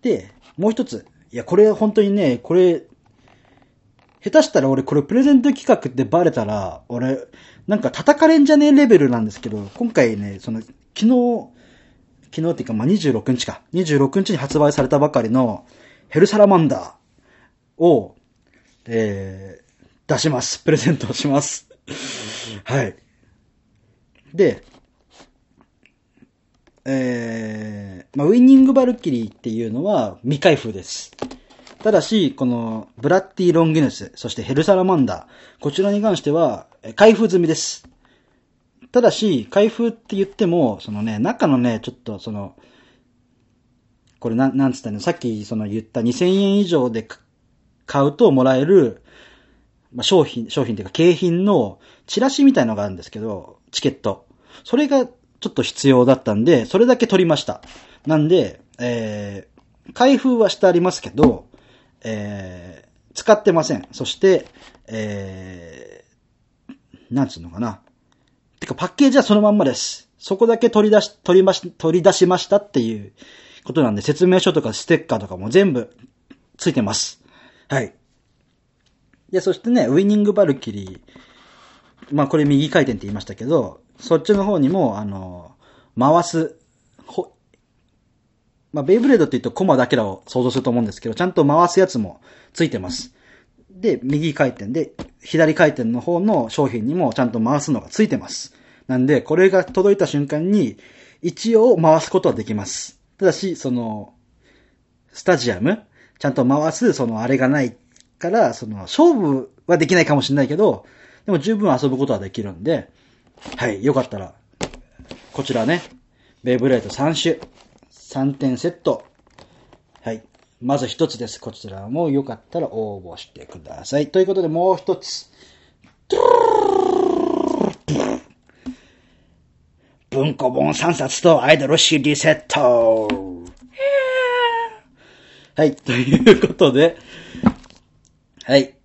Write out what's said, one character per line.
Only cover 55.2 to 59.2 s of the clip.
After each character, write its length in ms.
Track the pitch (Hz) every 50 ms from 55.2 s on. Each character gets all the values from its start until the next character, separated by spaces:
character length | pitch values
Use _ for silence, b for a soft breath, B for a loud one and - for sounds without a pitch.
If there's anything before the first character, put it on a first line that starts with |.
| _ _ _ _ -
ょ 20 | -
っ 20 |
と 120 | - - 120
必 260 | - - - - 139
要 160 | 131 123 123
だ 80 | 120 -
っ 100 | - -
た 120 | - 104
ん 100 | 104 113
で、 200 | 151 170 127 110
そ 120 | - -
れ 80 | 190 233
だ 100 | 247 254
け 120 | 247 233
取 180 | - 196 180 185
り 40 | 170
ま 60 | 156
し 80 | 139 -
た。 180 | - 95 - B B B B B B B B B
な 120 | 139 156
ん 100 | 156 147
で、 340 | 156 180 180 127 92 87 - _ _ _ -
え 680 | 120 123 120 117 113 107 104 104